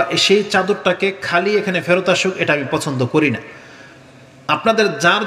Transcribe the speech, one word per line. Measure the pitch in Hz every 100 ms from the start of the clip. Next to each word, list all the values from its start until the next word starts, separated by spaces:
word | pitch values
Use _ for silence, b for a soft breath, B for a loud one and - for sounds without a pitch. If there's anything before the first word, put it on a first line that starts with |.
| - 120 -
সেই | 202
চাদরটাকে | 202 196 185 202 185 180 196 190
খালি | - 170 196 208
এখানে | 196 180
ফেরত | 143 180 185
আসুক, | 175 190 165
এটা | 160
আমি | 147 127
পছন্দ | 156 156 131 127
করি | 156 147
না। | 110 - B B B B B B - - - -
আপনাদের | 151 226 220 202 151
যার | 175 208